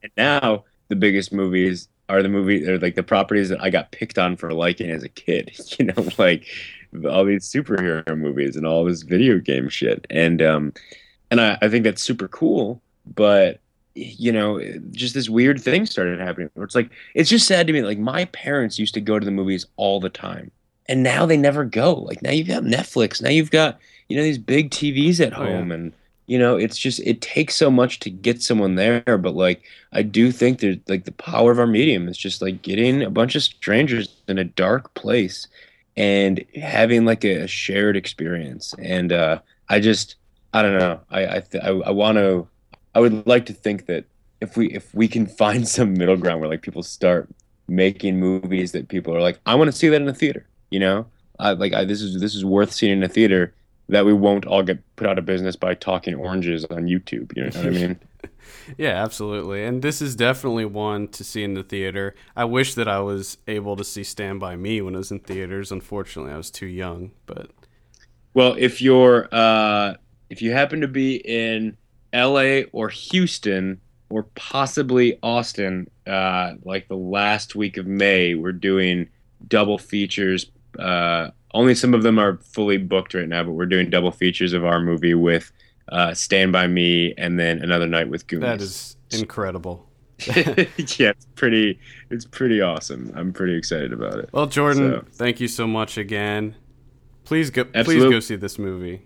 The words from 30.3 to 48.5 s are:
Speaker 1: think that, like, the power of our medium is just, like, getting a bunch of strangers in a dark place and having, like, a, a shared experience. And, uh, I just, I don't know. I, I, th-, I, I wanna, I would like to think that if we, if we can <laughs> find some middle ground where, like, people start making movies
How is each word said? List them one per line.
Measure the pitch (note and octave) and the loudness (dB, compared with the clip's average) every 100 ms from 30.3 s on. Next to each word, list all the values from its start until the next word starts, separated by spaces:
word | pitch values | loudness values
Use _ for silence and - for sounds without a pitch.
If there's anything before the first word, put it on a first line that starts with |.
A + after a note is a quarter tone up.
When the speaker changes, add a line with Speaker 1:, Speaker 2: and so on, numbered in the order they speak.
Speaker 1:
think | B2 B2 B2+ | 4 2 2
that, | G2+ F#2 - | 0 -2 -4
like, | F#2+ | -4
the | - | -4
power | - - - A#2 | -14 -6 4 6
of | A#2+ | 6
our | A#2+ | 4
medium | G#2+ D3+ G#2 F2 | 4 4 2 -2
is | F2+ | -6
just, | G2 - | -8 -4
like, | F#2+ F#2 | -6 -6
getting | - G2 A#2+ C3+ | -4 0 2 2
a | G#2+ | 0
bunch | G2 B2 | 0 0
of | D3+ | 0
strangers | - - - G#2+ C#3+ A#2 G2 _ - | -4 -4 0 2 2 0 -4 _ -6
in | F#2+ | -4
a | |
dark | F2+ - F#2 B2 - | -2 0 0 0 -2
place | - G#2+ A#2+ F#2 - - _ - _ _ - | -10 0 0 0 -6 -16 _ -20 _ _ -2
and | G2+ G2+ G2 F#2 - | 0 2 2 0 -6
having, | - D3 G#2+ A2+ A#2+ | -12 -4 2 4 6
like, | A2+ A2+ | 4 2
a, | G#2 F2+ | 0 -2
a | F2+ | -4
shared | - - G2 G#2 G2 | -6 -4 0 2 0
experience. | F2 - D#2+ F2 D2 B1+ - - | -4 -8 -6 -6 -8 -12 -14 -14
And, | E2 F2+ F2 | -6 -2 0
uh, | E2+ D#2+ D#2+ _ _ - | 2 2 -2 _ _ 0
I | G2+ | 2
just, | G#2+ G#2+ - - _ _ _ | 4 2 -2 -12 _ _ _
I | A2 | 0
don't | G#2 G2 | 2 2
know. | F2+ E2 _ | 0 -2 _
I, | F#2+ F#2 | -4 -2
I, | F#2+ | -4
th-, | - F#2+ | -6 -6
I, | G2 | -2
I | F#2+ F2+ | -2 0
wanna, | G2 G#2+ A2 G2 F#2 E2+ _ _ - _ | 2 4 4 4 2 -4 _ _ -20 _
I | - | 4
would | A#2+ G#2+ G#2+ | 4 4 4
like | A#2+ A#2+ | 4 2
to | |
think | G2+ G#2+ G2+ - | -6 -4 -4 -4
that | E2+ - _ _ _ | -6 -6 _ _ _
if | - - | -6 -2
we, | A2+ | -2
if | G2+ - | -2 -10
we | - A3+ | 0 0
can | A#2 G#2+ | 2 -2
<laughs> | - | 0
find | G#2 A2+ A#2 | 2 2 0
some | - A2+ | 0 2
middle | F#2 F2+ F#2+ | 2 2 2
ground | F2 E2 | 2 -2
where, | D#2 | -4
like, | D#2+ | -6
people | - - | -8 -10
start | F2 - F#2 F2 - - _ _ - | -12 0 2 2 -2 -18 _ _ -4
making | F2+ F#2 G2 G2+ F#2 | 2 2 2 -2 0
movies | F#2 F#2 F#2 | 0 0 -2